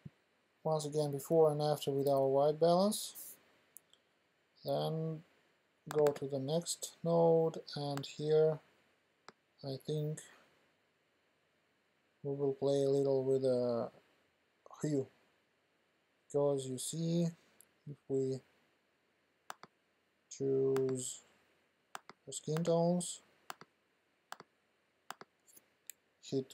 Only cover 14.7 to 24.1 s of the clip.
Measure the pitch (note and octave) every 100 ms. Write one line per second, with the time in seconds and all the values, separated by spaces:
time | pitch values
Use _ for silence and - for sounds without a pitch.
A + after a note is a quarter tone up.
14.7 | - D3+ C#3+ - _ _ _ _ _ _
15.7 | _ _ _ _ _ _ C#3+ C#3+ C#3 C3
16.7 | B2+ - D#3+ E3 E3+ E3+ E3+ _ _ -
17.7 | _ - C#3 - C3+ C3 C3 - _ _
18.7 | _ _ _ _ _ _ _ _ - -
19.7 | _ _ _ _ _ _ - C3+ C3+ C3+
20.7 | C3+ C3 C3 - - _ _ _ _ _
21.7 | _ _ - _ - - - - D#3 F3
22.7 | E3 E3+ F3+ F3 - _ _ - - -
23.7 | _ _ _ _